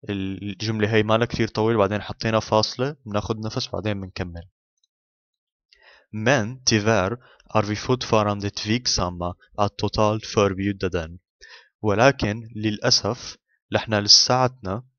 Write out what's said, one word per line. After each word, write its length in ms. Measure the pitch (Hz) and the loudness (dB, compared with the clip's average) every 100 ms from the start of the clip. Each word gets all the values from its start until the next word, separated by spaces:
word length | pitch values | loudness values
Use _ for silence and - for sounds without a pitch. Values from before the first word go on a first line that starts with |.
| - | -6
الجملة 840 | 101 95 98 101 98 107 110 104 | -6 -6 -8 -10 -8 -6 -2 2
هي 80 | 110 | 2
ما 160 | 107 110 | 4 2
لها 80 | 117 | 0
كثير 220 | - 113 | -2 -2
طويل، 280 | - 110 113 | 0 0 4
بعدين 260 | 98 104 | 2 0
حطينا 380 | - - 110 110 | -6 -6 0 0
فاصلة، 560 | - 107 107 - 131 151 110 | 2 2 2 -2 -4 -6 -6
بناخد 320 | 101 - 110 110 | -6 -4 -6 -4
نفس، 220 | 131 - | -6 -6
بعدين 320 | 92 98 101 | -6 -4 -6
بنكمل. 420 | 95 - 90 85 82 _ _ _ _ _ _ _ _ _ _ _ _ _ - - _ 107 | -8 -8 -8 -8 -16 _ _ _ _ _ _ _ _ _ _ _ _ _ -20 -20 _ -2
Men 460 | 110 139 107 127 - | 2 2 2 -4 2
tyvärr 480 | 113 104 110 92 120 _ _ _ | 2 4 2 2 -2 _ _ _
är 80 | 107 | 0
vi 140 | 104 104 | 0 -2
fortfarande 720 | - 127 - 110 104 101 101 | -2 -2 2 2 2 0 -4
tveksamma 840 | - 107 117 127 - 90 90 87 90 _ - | -6 -2 -2 0 -2 -2 -2 -6 -8 _ -2
att 200 | 101 - | -2 0
totalt 480 | 104 - 107 110 - | -4 2 2 2 -2
förbjuda 600 | - 101 95 98 101 95 | 2 2 2 -2 -2 -4
den. 300 | 87 82 87 _ _ - - _ _ | -4 -6 -14 _ _ -20 -20 _ _
ولكن 680 | 107 101 127 139 113 107 113 104 | -2 4 4 4 -2 -4 -8 -4
للأسف 800 | 107 107 120 - - 120 - - _ _ _ | -4 0 0 2 0 -6 -10 -18 _ _ _
نحن 220 | 104 - | -4 0
لساتنا 920 | 107 101 - - 127 127 127 95 101 - | -2 4 4 6 2 2 -2 -8 -8 -8